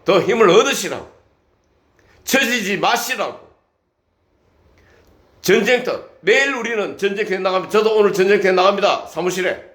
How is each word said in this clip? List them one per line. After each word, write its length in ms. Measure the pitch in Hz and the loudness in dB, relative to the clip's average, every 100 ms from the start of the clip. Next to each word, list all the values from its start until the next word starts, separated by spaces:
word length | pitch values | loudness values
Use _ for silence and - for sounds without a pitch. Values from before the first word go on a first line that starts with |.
| - | 0
더 160 | 185 | 2
힘을 280 | 160 226 202 | 2 4 4
얻으시라고, 580 | 190 277 247 180 120 76 _ _ _ _ _ _ _ _ _ _ _ | 4 2 -2 -6 -10 -14 _ _ _ _ _ _ _ _ _ _ _
처지지 540 | - 269 233 240 190 190 | -2 0 0 -2 -4 -2
마시라고. 680 | 175 233 - 233 151 - - _ _ _ _ _ _ _ _ _ _ _ _ _ _ _ _ _ _ _ | 0 0 -2 -6 -6 -10 -20 _ _ _ _ _ _ _ _ _ _ _ _ _ _ _ _ _ _ _
전쟁터, 600 | - 214 220 247 247 117 - _ | 0 0 2 0 -2 -8 -10 _
내일 320 | 170 254 277 | 0 2 0
우리는 440 | 254 226 226 190 - | -4 -6 -4 -6 -4
전쟁터에 420 | 202 202 208 190 | -6 -4 -6 -4
나갑니다. 320 | 190 185 170 | -2 -4 -2
저도 240 | 214 214 214 | 0 2 4
오늘 140 | 202 | 2
전쟁터에 380 | 180 190 202 190 | 2 2 2 2
나갑니다. 560 | 185 190 202 190 131 - | 2 2 2 0 0 -6
사무실에 560 | 156 180 180 180 - - | -6 -6 -4 -4 -6 -12